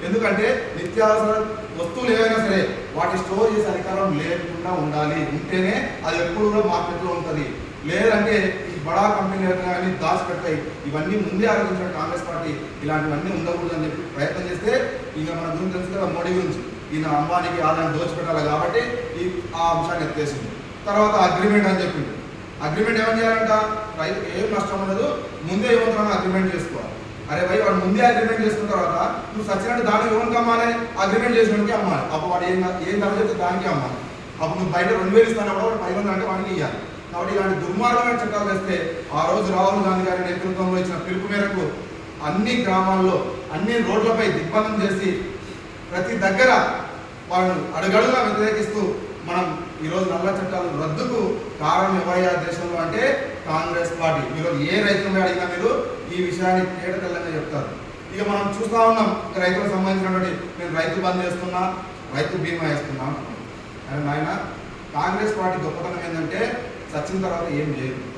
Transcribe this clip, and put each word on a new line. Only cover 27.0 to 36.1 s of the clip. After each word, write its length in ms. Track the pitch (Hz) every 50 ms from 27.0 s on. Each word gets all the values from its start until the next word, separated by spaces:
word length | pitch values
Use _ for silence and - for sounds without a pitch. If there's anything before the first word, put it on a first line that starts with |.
| - - - - - -
అరే 180 | 147 175 180 185
భయ్, 120 | 190 214
వాడు 240 | 220 196 190 185 180
ముందే 220 | 190 208 214 240
అగ్రిమెంట్ 400 | 240 202 226 220 214 226 214 220
చేసుకున్న 240 | 214 208 - - 196
తర్వాత 280 | 196 185 185 - - - - - - - - - -
నువ్వు 80 | 214 208
సచ్చినట్టు 460 | 196 196 190 196 233 240 240 226 208
దాన్ని 240 | 214 214 226 233 220
ఎవరికి 220 | 214 226 220 233
అమ్మాలి? 380 | 240 233 233 220 226 233 233 233 233 233 - - -
అగ్రిమెంట్ 380 | 196 196 208 233 240 247 233
చేసినోడికి 360 | 226 220 208 214 208 208 - 233
అమ్మాలి. 420 | 214 202 190 170 139 - - 151
అప్పుడు 180 | 156 - 185 180
వాడు 120 | 180 180
ఏం, 140 | 180 185 185 180 180 185 - 160 185
ఏం 120 | 202 208
ధర 200 | 202 196 208 208
చెప్తే 140 | 220 202 185
దానికి 340 | 185 202 202 190 190 190 196
అమ్మాలి. 280 | 165 143 131 123 - - - - - - - - - - 160
అప్పుడు 180 | 170 180 180
నువ్వు 120 | 185 175 -
బయట 160 | 233 - 226
రెండు 280 | 226 - 185 190 202
వేలు 140 | 226 226 226
ఇస్తాను 240 | 226 220 208 202 196
కూడా 120 | 190 -
వాడు 120 | - 226 -
పది 160 | - - 185
వందలు 180 | 202 202 202